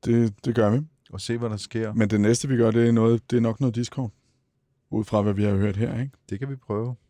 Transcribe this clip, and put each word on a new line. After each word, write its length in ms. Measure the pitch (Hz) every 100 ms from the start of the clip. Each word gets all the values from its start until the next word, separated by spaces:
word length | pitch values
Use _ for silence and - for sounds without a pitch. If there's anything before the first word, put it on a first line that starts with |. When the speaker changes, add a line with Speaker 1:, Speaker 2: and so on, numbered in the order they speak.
Speaker 1:
Det, 400 | - 117 113 101
det 100 | -
gør 160 | 120 107
vi. 100 | 117 156 _ _
Speaker 2:
Og 80 | 92
se, 180 | - 117
hvad 120 | 117
der 60 | 107
sker. 380 | - 113 113
Speaker 1:
Men 160 | 110 107
det 100 | 107
næste, 280 | 104 120 139
vi 80 | 127
gør, 140 | 113
det 180 | 110 117
er 40 |
noget, 380 | 117 113 117 _
det 60 | 123
er 40 |
nok 200 | 117 107
noget 140 | 135
Discord. 360 | 113 120 - 120 _ _ _ _ _ _ _ _
Ud 140 | 110
fra, 180 | 104 107
hvad 100 | 104
vi 80 | 98
har 100 | 104 98
hørt 200 | 104 98
her, 240 | 107 117
ikke? 120 | 139 _ _
Speaker 2:
Det 80 | 101
kan 120 | 135
vi 60 | 135
prøve. 380 | - 104 120 123